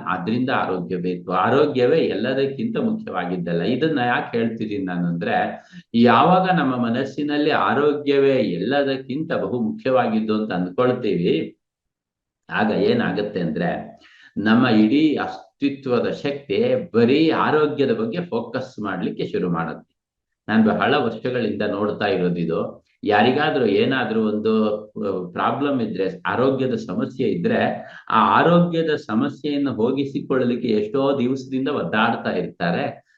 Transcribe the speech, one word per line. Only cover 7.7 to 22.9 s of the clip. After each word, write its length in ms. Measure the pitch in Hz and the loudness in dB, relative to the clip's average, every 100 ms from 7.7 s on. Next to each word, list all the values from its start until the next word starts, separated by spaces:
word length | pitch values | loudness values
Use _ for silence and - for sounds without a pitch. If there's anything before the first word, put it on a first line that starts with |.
| 120 147 143 143 139 139 131 | 2 2 2 2 4 4 4
ಎಲ್ಲದಕ್ಕಿಂತ 1000 | 110 87 104 143 135 135 - 135 160 | 2 -2 0 0 0 -2 -4 -6 -4
ಬಹು 260 | 113 95 120 | -4 -2 -2
ಮುಖ್ಯವಾಗಿದ್ದು 760 | 107 - 135 127 117 110 107 107 | -4 -4 0 2 2 0 0 -2
ಅಂತ 160 | 107 | -2
ಅಂದ್ಕೊಳ್ತೀವಿ, 1040 | 92 90 107 127 - 107 87 90 160 - - _ _ _ _ _ _ _ _ - | -4 -2 0 0 0 -2 0 0 0 -2 -12 _ _ _ _ _ _ _ _ -6
ಆಗ 220 | 92 107 | -2 0
ಏನಾಗತ್ತೆ 680 | 90 104 120 87 95 101 95 | 2 2 2 0 -2 -4 -4
ಅಂದ್ರೆ, 580 | 82 78 85 78 - - - - - - | -4 -2 -4 -4 -8 -18 -20 -20 -14 -2
ನಮ್ಮ 300 | 104 117 127 | 2 4 6
ಇಡೀ 480 | 107 107 143 156 117 | 6 4 4 4 2
ಅಸ್ತಿತ್ವದ 960 | 95 - - - 139 135 131 120 95 | -4 -10 -16 -4 -4 -2 -2 0 -2
ಶಕ್ತಿ 800 | - 143 139 - 98 123 120 - 113 | -4 -6 -6 -2 0 2 0 0 2
ಬರೀ 340 | 117 147 160 | 4 4 4
ಆರೋಗ್ಯದ 640 | 101 107 151 151 - 127 | 2 2 2 2 2 0
ಬಗ್ಗೆ 300 | 107 113 175 | 0 -2 -4
ಫೋಕಸ್ 580 | - 117 - 127 - - | -4 -6 -4 -8 -8 -8
ಮಾಡ್ಲಿಕ್ಕೆ 480 | 104 90 123 - - | -6 -4 -6 -4 -4
ಶುರು 220 | - 90 | -2 -2
ಮಾಡುತ್ತೆ. 460 | 82 - - - _ _ _ _ _ - | -2 -4 -8 -16 _ _ _ _ _ -2
ನಾನ್ 180 | 110 107 | 2 4
ಬಹಳ 300 | 90 104 143 | 2 2 0
ವರ್ಷಗಳಿಂದ 640 | 120 110 127 123 107 101 | -2 -4 -4 -2 -2 -2
ನೋಡ್ತಾ 440 | 104 98 104 87 104 | -2 -2 -2 -2 0
ಇರೋದಿದು. 800 | 92 90 85 82 87 - - _ | 0 0 -2 -2 -2 -4 -10 _